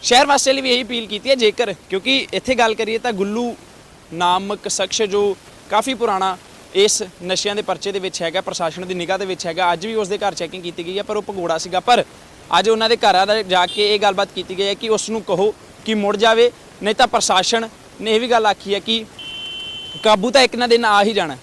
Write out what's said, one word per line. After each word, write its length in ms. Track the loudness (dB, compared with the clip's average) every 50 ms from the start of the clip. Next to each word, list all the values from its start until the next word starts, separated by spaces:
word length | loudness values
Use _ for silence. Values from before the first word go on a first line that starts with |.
ਸ਼ਹਿਰ 240 | 0 4 4 4 6
ਵਾਸੀਆਂ 300 | 6 4 2 4 2 0
ਲਈ 60 | 0
ਵੀ 100 | 2 0
ਇਹੀ 120 | 0 0 0
ਅਪੀਲ 240 | -4 -6 -6 -6
ਕੀਤੀ 220 | -6 -8 -6 0 0
ਹੈ, 60 | 2
ਜੇਕਰ, 380 | 4 4 2 2 2 -2 -2 -4 -8 -8 -6
ਕਿਉਂਕਿ 380 | -6 -4 0 0 0 0 0 -2 -6
ਇੱਥੇ 220 | -6 -2 0 2
ਗੱਲ 180 | 2 2 2 2
ਕਰੀਏ 240 | 0 -2 -4 -4
ਤਾਂ 140 | -2 -2 -4
ਗੁੱਲੂ 440 | -2 -2 -2 -2 -2 -2 -4 -4 -6 -10 -16 -20 -20 -20 -20 -20 -20 -20 -20 -14 -6
ਨਾਮਕ 540 | -2 0 2 2 0 0 -4 -8 -8 -6
ਸ਼ਖਸ 340 | -8 -4 -4 -4 -4 -2 -2
ਜੋ 360 | -2 0 0 0 0 0 -2 -4 -10 -20 -20 -20 -8 0
ਕਾਫੀ 240 | 0 0 0 0 -4
ਪੁਰਾਣਾ 440 | -2 0 0 0 0 0 -2 -4 -6 -12 -20 -20 -20 -20 -4 2
ਇਸ 280 | 2 4 4 4 0 -4 -8 -12 -12 -6
ਨਸ਼ਿਆਂ 320 | -4 -4 -2 -2 -4 -4
ਦੇ 60 | -4
ਪਰਚੇ 300 | -4 -4 -4 -4 -4 -6
ਦੇ 80 | -6 -4
ਵਿੱਚ 220 | -6 -6 -6 -4
ਹੈਗਾ, 200 | -6 -4 -4 -4
ਪ੍ਰਸ਼ਾਸਨ 460 | -6 -4 -6 -4 -4 -4 -6 -8 -8
ਦੀ 60 | -8 -6
ਨਿਗਾਹ 240 | -6 -4 -4 -2
ਦੇ 80 | -4 -2
ਵਿੱਚ 200 | -6 -6 -6 -6
ਹੈਗਾ, 280 | -6 -4 0 0 0 0
ਅੱਜ 140 | 0 -4
ਵੀ 80 | -4 -4
ਉਸ 120 | -4 -4
ਦੇ 100 | -4 -4
ਘਰ 160 | -2 -2 -4 -4
ਚੈਕਿੰਗ 300 | -4 -10 -8 -10 -10 -10
ਕੀਤੀ 220 | -10 -10 -8 -10
ਗਈ 120 | -6 -6
ਹੈ, 60 | -6 -6
ਪਰ 140 | -4 -6
ਉਹ 60 | -6 -6 -6
ਭਗੌੜਾ 280 | -8 -6 -2 -2 -2
ਸੀਗਾ। 220 | -4 -4 -4 -4 -2
ਪਰ 240 | 2 4 4 4 2 -2 -8 -20 -20 -20 -20 -20 -8 0 0 2
ਅੱਜ 100 | 4 4
ਉਹਨਾਂ 200 | 2 2 2 0
ਦੇ 60 | 0
ਘਰਾਂ 320 | 2 4 4 4 4 4
ਦਾ 140 | 2 0 0
ਜਾ 240 | 0 0 2 2 2
ਕੇ 300 | 0 0 0 0 2 2
ਇਹ 40 | 2
ਗੱਲਬਾਤ 300 | 2 2 2 0 -4 -4 -4
ਕੀਤੀ 220 | -10 -8 -8 -4
ਗਈ 100 | -2 -2
ਹੈ 60 | -2 -2
ਕਿ 160 | -4 -2 -2
ਉਸ 200 | -2 -2 -2 -4
ਨੂੰ 120 | -6 -6
ਕਹੋ 320 | -2 -2 0 2 2 0 0 -4 -16 -20 -20 -12 -4
ਕਿ 80 | -2 -2
ਮੁੜ 240 | 0 0 0 0
ਜਾਵੇ, 340 | 2 4 4 6 6 4 4 2 -4 -20 -20 -16 -6 -4
ਨਹੀਂ 120 | -4 2
ਤਾਂ 120 | 2 2
ਪ੍ਰਸ਼ਾਸਨ 600 | 2 4 0 2 2 2 2 2 2 0 -2 -2 -4 -12 -20 -20 -20 -14 -8
ਨੇ 140 | -2 0 0
ਇਹ 40 | 2
ਵੀ 120 | 2 4
ਗੱਲ 140 | 2 4 4
ਆਖੀ 280 | 2 0 0 -2 -4 -4
ਹੈ 60 | -4
ਕਿ 260 | -2 -2 -2 -2 -4 -8 -16 -16 -14 -14 -12 -12 -12 -12 -10 -10 -12 -12 -12 -12 -14 -14 -14 -2 4
ਕਾਬੂ 280 | 4 4 4 2 2
ਤਾਂ 100 | 4 4
ਇੱਕ 140 | 4 4 2
ਨਾ 120 | -2 2
ਦਿਨ 180 | 4 4 4 4
ਆ 180 | 4 4 4 4
ਹੀ 100 | 4 2
ਜਾਣਾ। 240 | 0 -2 -2 -4 -10